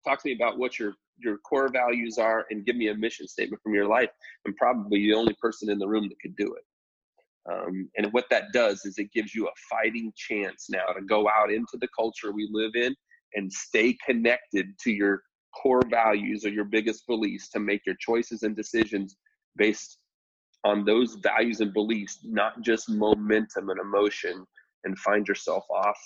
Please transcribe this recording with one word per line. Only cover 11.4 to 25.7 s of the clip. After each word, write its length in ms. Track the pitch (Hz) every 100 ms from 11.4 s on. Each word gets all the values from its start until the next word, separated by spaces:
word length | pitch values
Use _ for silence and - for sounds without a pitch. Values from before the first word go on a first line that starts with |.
| 104
into 260 | 107 117 127
the 80 | 123 -
culture 340 | 113 - 107
we 160 | 104 107
live 200 | 107 110 117
in 200 | 123 139 _ _ _ 104
and 160 | 95
stay 440 | - - 110 117 120 -
connected 640 | 120 117 123 - 101 95 98
to 80 | -
your 300 | 101 101 98 _ _ _ -
core 260 | 135 127 123
values 560 | 117 113 107 101 104 107
or 40 |
your 160 | 104 101
biggest 400 | 110 110 107 -
beliefs, 420 | 113 104 95 -
to 100 | 113
make 260 | 104 101 -
your 100 | 95
choices 440 | - 117 120 113
and 120 | 107 107
decisions 600 | 107 117 107 104 95 - _ _ _ -
based 420 | 104 107 - - _ _ _ _ _ _
on 220 | 104 104 101
those 300 | 113 120 110
values 460 | 101 110 117 107
and 120 | 107
beliefs, 460 | 98 104 113 101 -
not 380 | 110 110 107 117
just 280 | 117 110 -
momentum 800 | 107 107 107 104 107 107 - 98
and 100 | 95
emotion, 640 | 98 101 104 - 92 92 92 _ _ _
and 140 | 95 95
find 280 | - 104 101
yourself 380 | 101 - 92
off 280 | -